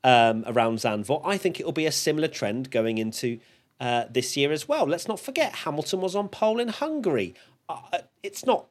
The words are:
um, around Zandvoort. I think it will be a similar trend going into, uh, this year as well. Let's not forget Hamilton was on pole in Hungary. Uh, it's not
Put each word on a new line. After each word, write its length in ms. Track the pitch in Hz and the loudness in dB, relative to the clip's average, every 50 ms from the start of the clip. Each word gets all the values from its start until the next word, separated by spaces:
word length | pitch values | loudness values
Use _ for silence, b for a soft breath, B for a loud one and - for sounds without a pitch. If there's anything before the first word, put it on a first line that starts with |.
| - | 8
um, 400 | 131 127 120 117 113 113 110 107 - | 8 8 8 8 6 4 2 -4 0
around 300 | 117 120 113 113 113 110 | 2 2 4 4 2 0
Zandvoort. 440 | - 120 107 104 104 101 139 156 - | 0 0 0 -2 0 0 -2 0 0
I 120 | 180 202 190 | -2 -2 0
think 220 | - 185 160 - | 0 -2 -4 -2
it 60 | 170 | -6
will 80 | 165 151 | -4 -2
be 120 | 165 156 | 0 0
a 60 | 156 | 0
similar 380 | 143 - - 160 147 151 156 156 | 0 0 0 0 2 2 0 -2
trend 420 | 156 - - 101 104 123 131 131 | -2 -2 -4 -2 -2 -4 -6 -2
going 260 | - 120 110 113 113 110 | 0 0 2 2 0 0
into, 420 | 110 110 110 - - 123 117 117 b b b b b b b _ | -2 -4 -4 -4 -4 -4 -4 -6 b b b b b b b _
uh, 240 | 131 123 120 120 117 110 | -4 0 0 0 -2 0
this 280 | 117 127 120 - - 143 | -2 -2 -2 0 0 0
year 160 | 139 143 156 | 2 2 0
as 160 | 156 - - | -2 -2 -2
well. 160 | 285 311 233 139 | 0 0 2 0
Let's 220 | 160 170 - - | 0 -2 -2 -6
not 100 | 220 185 | -6 -6
forget 340 | - - 262 339 311 214 - | -6 -4 0 0 0 0 -2
Hamilton 460 | - - 165 147 147 147 - - 190 | -6 -6 -4 -4 -4 -4 -2 -2 -2
was 160 | 185 185 175 | -2 -2 -2
on 140 | 202 202 196 | -2 -4 -4
pole 320 | - - 214 220 220 233 | -2 0 0 2 2 0
in 80 | 240 233 | -2 -4
Hungary. 680 | 214 - 277 311 311 302 233 190 147 117 98 85 - b b b b b _ - | -4 -4 -4 -4 -2 -2 0 0 0 0 -2 -2 -6 b b b b b _ -12
Uh, 320 | 165 - - - - 175 - _ _ _ - | -12 -12 -8 -6 -6 -6 -6 _ _ _ -14
it's 220 | 196 196 - - | -12 -12 -6 0
not 220 | 254 233 - - _ | 2 2 2 0 _